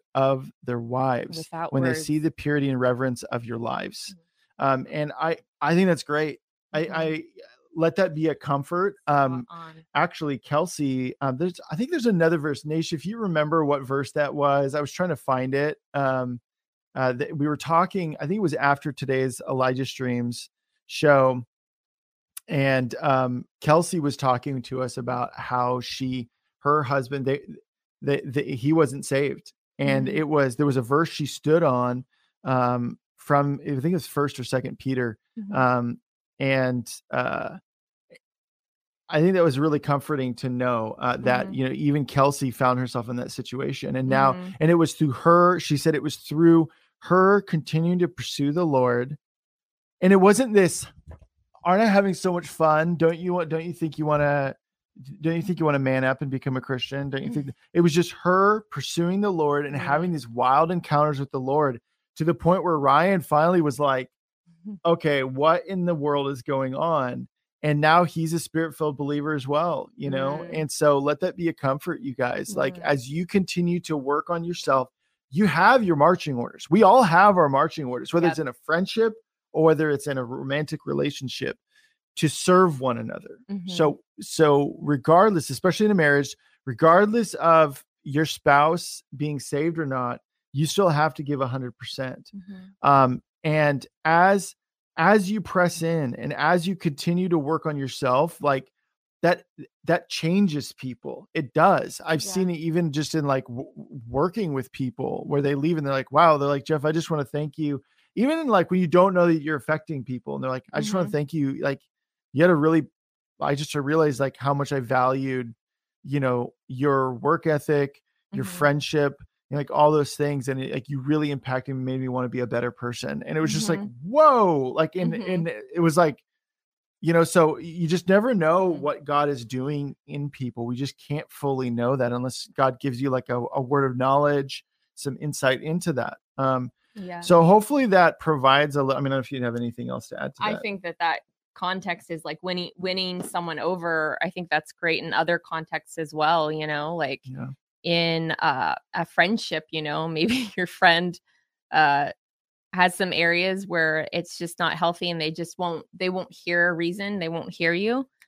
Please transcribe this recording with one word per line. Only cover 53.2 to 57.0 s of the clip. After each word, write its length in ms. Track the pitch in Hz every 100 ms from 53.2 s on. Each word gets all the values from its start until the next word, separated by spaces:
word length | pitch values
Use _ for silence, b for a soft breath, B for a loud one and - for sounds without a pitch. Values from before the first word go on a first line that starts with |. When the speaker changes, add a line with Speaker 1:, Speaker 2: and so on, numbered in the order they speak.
| 180
Speaker 1:
want, 160 | 180 160
don't 160 | 160 170
you 80 |
think 240 | 170 160 151
you 80 | 151
wanna, 500 | 147 143 143 135 - _ _ _ - 131 -
don't 140 | 160 165
you 60 |
think 180 | 190 160
you 60 | 156
wanna 140 | 143
man 240 | 131 131
up 180 | 131 135
and 80 | 143
become 260 | 131 143 131
a 60 |
Christian? 480 | - 127 - 139